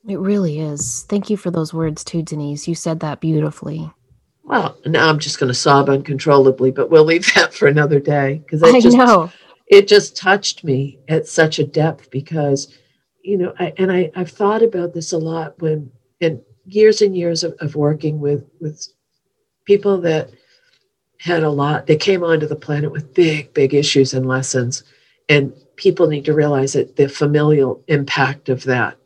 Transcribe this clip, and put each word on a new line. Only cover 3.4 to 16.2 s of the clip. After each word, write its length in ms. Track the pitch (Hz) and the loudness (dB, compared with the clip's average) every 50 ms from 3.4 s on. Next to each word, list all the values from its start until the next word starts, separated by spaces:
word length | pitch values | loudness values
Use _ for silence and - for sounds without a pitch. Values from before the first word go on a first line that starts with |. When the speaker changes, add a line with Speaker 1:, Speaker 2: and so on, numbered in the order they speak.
| 151 151 151 - - - 156 160 160 156 _ _ _ _ _ _ _ _ _ _ _ | -2 -2 -6 -10 -12 -10 -10 -10 -12 -14 _ _ _ _ _ _ _ _ _ _ _
Speaker 2:
Well, 320 | - - 240 175 - - _ _ | -4 -2 -2 -2 -4 -8 _ _
now 200 | 151 165 123 156 | -2 0 2 2
I'm 120 | 160 156 147 | 2 2 0
just 200 | - - - - | -4 -8 -6 -4
gonna 140 | 147 127 123 | -4 -2 -2
sob 340 | - - 151 143 139 139 | -2 2 2 4 4 4
uncontrollably, 840 | 139 139 139 139 - 143 127 - 160 143 135 131 135 131 - 127 131 | 2 0 -2 -2 -6 -8 -4 0 2 4 6 4 4 2 2 -2 -2
but 180 | 127 143 123 - | 0 -2 -2 4
we'll 160 | 165 156 156 | 4 4 6
leave 260 | 156 165 180 190 - - | 4 2 0 0 0 2
<laughs> 20 | |
that 180 | 202 165 - - | 2 0 0 -2
for 140 | - - | 0 2
another 320 | 143 147 151 151 139 151 139 | 2 4 2 2 2 0 0
day, 420 | 143 - 143 143 139 135 143 156 - - | 0 0 -2 0 -2 -2 -4 -8 -10 -8
'cause 140 | 160 156 165 | -2 4 6
it 100 | - 254 | 6 6
Speaker 1:
I 60 | 247 | 8
Speaker 2:
just, 180 | 233 240 240 | 8 6 6
Speaker 1:
know. 340 | 254 254 247 220 180 160 175 - _ _ _ _ _ _ | 8 6 6 6 4 2 -2 -12 _ _ _ _ _ _
Speaker 2:
it 200 | _ 202 202 202 | _ 8 8 8
just 300 | 202 208 196 - - _ | 8 4 2 2 0 _
touched 460 | - - 185 196 202 202 - - - - | -4 0 0 0 0 0 -6 -8 -6 -4
me 340 | 156 131 131 139 139 - _ _ | -4 -2 -2 -2 -6 -10 _ _
at 200 | - 160 160 156 | -4 -4 -4 -4
such 320 | - - - 160 156 156 - | -2 0 0 0 0 0 -4
a 80 | 147 | -4
depth 420 | - - 160 151 160 151 - _ _ | -2 -2 -2 -2 -2 -2 -6 _ _
because, 680 | - 139 147 - 160 156 147 143 139 139 - _ _ _ _ _ _ _ _ _ _ _ | -10 -10 -8 -6 -4 -4 0 0 -2 -2 -4 _ _ _ _ _ _ _ _ _ _ _
you 160 | _ 185 202 | _ -4 -2
know, 160 | 185 175 180 - - | -2 -2 -4 -4 -6
I, 120 | 185 160 156 | -8 -8 -4
and 140 | - 190 190 | -4 -2 0
I, 200 | 185 180 180 - - | 0 -2 -2 -2 -4
I've 160 | 180 180 160 | -8 -8 -8
thought 320 | - - 208 202 214 226 226 | -4 -2 -2 0 2 2 2
about 320 | 226 190 175 175 170 - | 2 0 -4 -6 -6 -6
this 160 | 170 160 - | -8 -8 -6
a 80 | 185 160 | -6 -6
lot 420 | 160 160 165 165 160 156 - _ | -4 -4 -6 -8 -8 -10 -10 _
when, 300 | 165 156 156 151 143 120 _ _ _ _ _ | -4 -2 -2 -4 -6 -12 _ _ _ _ _
in 220 | _ | _